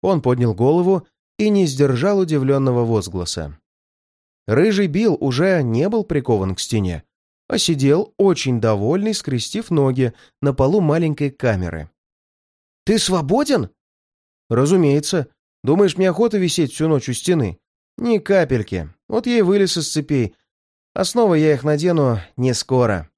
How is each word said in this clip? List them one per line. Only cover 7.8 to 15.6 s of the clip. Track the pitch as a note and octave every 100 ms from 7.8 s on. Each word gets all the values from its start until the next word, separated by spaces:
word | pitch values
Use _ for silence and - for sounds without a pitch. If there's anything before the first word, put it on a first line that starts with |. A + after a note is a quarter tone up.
| C#3 D#3 - -
очень | G3 F3 C3 A#2+
довольный, | A2+ G#2 G#2+ F3+ G#3+
скрестив | G#3 - B2+ - G#3 A3+
ноги | E3 C3+ B2+ B2 - _ _
на | C#3
полу | C3 C3+ G3+
маленькой | D#3+ D#3+ E3+ D3 C#3+
камеры. | C3 B2+ G2+ F2+ D#2+ D#2+ _ _ _ _ _ _ _ _ _
«Ты | - A3
свободен?» | - F3+ C#3 A3 C#4+ B3+ G#2+ _ _ _ _ _ _ _ _
«Разумеется. | A#2 C#3+ F#3 D#3 C#3+ D3 F#3 C3 _ _ _